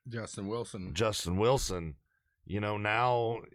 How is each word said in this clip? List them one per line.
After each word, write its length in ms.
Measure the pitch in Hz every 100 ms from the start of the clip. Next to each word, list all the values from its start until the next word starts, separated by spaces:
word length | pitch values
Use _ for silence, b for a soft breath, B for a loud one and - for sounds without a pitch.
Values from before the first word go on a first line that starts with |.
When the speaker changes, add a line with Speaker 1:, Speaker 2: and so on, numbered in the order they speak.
| 127
Speaker 1:
Justin 400 | 113 104 - 98
Wilson. 460 | 117 110 104 92
Speaker 2:
Justin 440 | 82 110 101 85 92
Wilson. 580 | 117 135 - 90 82 69 _ _ _ _ -
You 140 | 98
know, 180 | 104 104
now, 640 | 104 110 123 120 113 113 -